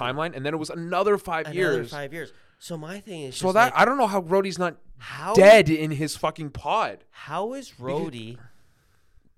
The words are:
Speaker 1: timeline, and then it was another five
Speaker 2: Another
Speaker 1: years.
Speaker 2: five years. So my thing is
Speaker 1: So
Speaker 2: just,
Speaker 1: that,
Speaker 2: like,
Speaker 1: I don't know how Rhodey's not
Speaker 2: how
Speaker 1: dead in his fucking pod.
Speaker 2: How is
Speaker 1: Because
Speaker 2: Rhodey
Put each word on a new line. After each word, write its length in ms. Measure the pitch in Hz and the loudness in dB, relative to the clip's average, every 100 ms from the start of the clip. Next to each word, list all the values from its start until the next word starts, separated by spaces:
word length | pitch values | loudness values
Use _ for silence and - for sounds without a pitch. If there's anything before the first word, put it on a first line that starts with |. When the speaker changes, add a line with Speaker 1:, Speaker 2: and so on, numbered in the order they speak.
| 123 | -6
Speaker 1:
timeline, 300 | 139 160 131 | -4 -6 -6
and 80 | 139 | -6
then 80 | |
it 60 | 160 | -4
was 100 | 151 | -6
another 460 | 160 170 180 202 202 | -8 -4 -2 2 0
five 300 | 190 160 156 | -2 -6 -6
Speaker 2:
Another 120 | 170 | -2
Speaker 1:
years. 320 | 180 131 117 | 0 -2 -4
Speaker 2:
five 220 | 147 143 | -10 -12
years. 200 | 160 131 - - _ | -12 -14 -18 -20 _
So 180 | - 165 | -14 -12
my 240 | 156 196 | -12 -14
thing 220 | 202 147 | -14 -12
is 140 | 139 127 | -12 -4
Speaker 1:
So 100 | 185 | 0
Speaker 2:
just, 80 | 196 | 4
Speaker 1:
that, 180 | 240 | 4
Speaker 2:
like, 80 | 151 | 4
Speaker 1:
I 40 | 208 | 2
don't 120 | 277 | 2
know 80 | 220 | 0
how 140 | 196 | -2
Rhodey's 360 | 165 196 196 165 | 0 0 0 -4
not 180 | 175 - - - | -6 -6 -16 -20
Speaker 2:
how 360 | - 131 170 214 | -16 -12 0 8
Speaker 1:
dead 340 | 196 220 151 | 10 10 8
in 200 | 160 156 | 2 -2
his 240 | 143 151 - | -4 -6 -4
fucking 340 | 160 160 151 | -6 -6 -10
pod. 540 | - 147 208 160 98 - | -8 -2 -2 -2 -6 -16
Speaker 2:
How 420 | - - 156 214 269 | -20 -12 -8 -8 -10
is 160 | 254 | -14
Speaker 1:
Because 140 | - 123 | -12 -8
Speaker 2:
Rhodey 540 | 143 165 120 110 120 - - _ _ _ _ _ _ _ | -6 -6 -8 -14 -16 -20 -20 _ _ _ _ _ _ _